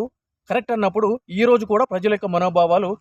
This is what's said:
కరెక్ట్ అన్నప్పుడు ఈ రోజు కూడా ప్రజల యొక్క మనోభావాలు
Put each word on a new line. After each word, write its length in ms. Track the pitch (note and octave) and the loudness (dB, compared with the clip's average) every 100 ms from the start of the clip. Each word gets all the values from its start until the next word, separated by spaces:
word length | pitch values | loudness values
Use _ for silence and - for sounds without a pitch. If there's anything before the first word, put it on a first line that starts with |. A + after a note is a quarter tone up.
| A#3+ _ _ _ - | -6 _ _ _ -6
కరెక్ట్ 220 | A3+ G#3+ | -4 -2
అన్నప్పుడు 480 | A3+ G3 G#3 G#3 A#3+ - | -2 -2 0 -2 -2 -6
ఈ 140 | F#3 | 0
రోజు 220 | A#3+ A#3+ G#3 | 2 2 2
కూడా 200 | G#3 - | 0 0
ప్రజల 260 | F#3 G#3 | -2 -2
యొక్క 140 | G3+ G3 | -2 -2
మనోభావాలు 720 | F3 F3+ F3 E3+ F3+ F#3 G#3+ | -2 0 2 2 2 0 -6